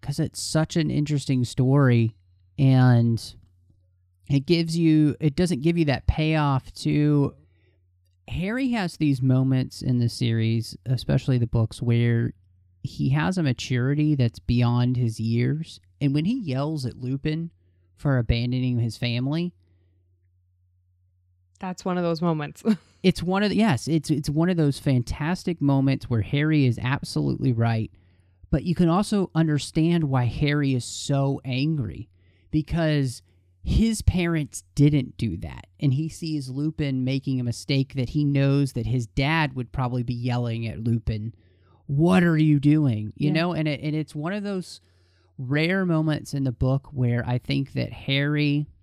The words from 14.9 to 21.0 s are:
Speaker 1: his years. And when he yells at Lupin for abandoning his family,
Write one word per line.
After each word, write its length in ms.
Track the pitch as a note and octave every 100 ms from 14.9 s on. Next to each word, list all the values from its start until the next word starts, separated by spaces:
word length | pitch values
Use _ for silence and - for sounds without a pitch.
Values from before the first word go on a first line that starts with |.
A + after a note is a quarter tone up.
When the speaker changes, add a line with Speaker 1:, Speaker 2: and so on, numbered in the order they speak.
| B2+
Speaker 1:
his 240 | B2 A2+
years. 600 | A2 A#2 B2 D3 D#3+ - _ _
And 140 | C#3+
when 100 | C#3+
he 160 | E3 C4
yells 460 | F#3 B2+ C#3+ D#3+ B2
at 100 | -
Lupin 520 | B2 C3+ D3+ D#3 E3+ _ _ _ _
for 220 | _ D3+ C3
abandoning 640 | A#2+ A#2 A#2+ B2+ B2+ B2
his 180 | A2+ -
family, 560 | A#2+ A#2 C3 D#3 F3 _ _ _ _ _ _ _ _ _ _ _ _ _ _ _